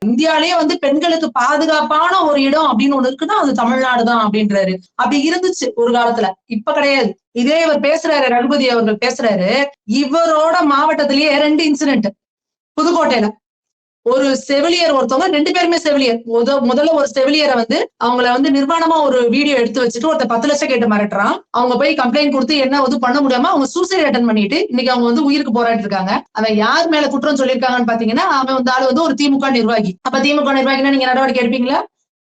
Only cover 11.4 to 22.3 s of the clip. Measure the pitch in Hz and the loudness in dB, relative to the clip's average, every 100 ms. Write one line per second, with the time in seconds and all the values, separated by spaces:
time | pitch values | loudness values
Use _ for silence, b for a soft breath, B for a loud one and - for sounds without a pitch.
11.4 | 302 302 320 294 294 254 202 - _ _ | 2 2 0 0 0 0 -2 -6 _ _
12.4 | _ _ _ - 302 339 302 240 208 - | _ _ _ -2 0 2 2 2 0 -4
13.4 | _ _ _ _ _ _ 233 262 277 262 | _ _ _ _ _ _ -2 0 2 0
14.4 | - 277 330 339 330 269 240 262 370 294 | -2 0 2 2 2 2 0 0 0 0
15.4 | 320 359 339 339 311 277 254 233 226 233 | 0 0 0 0 0 0 0 -2 -2 0
16.4 | 233 277 240 254 311 311 277 269 269 302 | 2 0 0 2 2 2 0 0 0 2
17.4 | 294 240 226 302 - - 240 247 247 208 | 2 0 0 -2 -4 -4 -2 0 0 2
18.4 | 277 277 277 330 330 320 285 254 240 247 | 2 2 0 0 2 2 2 2 2 2
19.4 | 294 262 233 262 240 233 220 - 240 233 | 0 0 0 0 -2 -2 -2 -2 -2 -2
20.4 | 294 294 294 240 220 208 202 196 226 415 | 0 -2 0 0 0 0 0 -2 -2 -4
21.4 | - 233 247 233 294 311 247 294 294 | -4 -2 0 0 0 0 0 0 0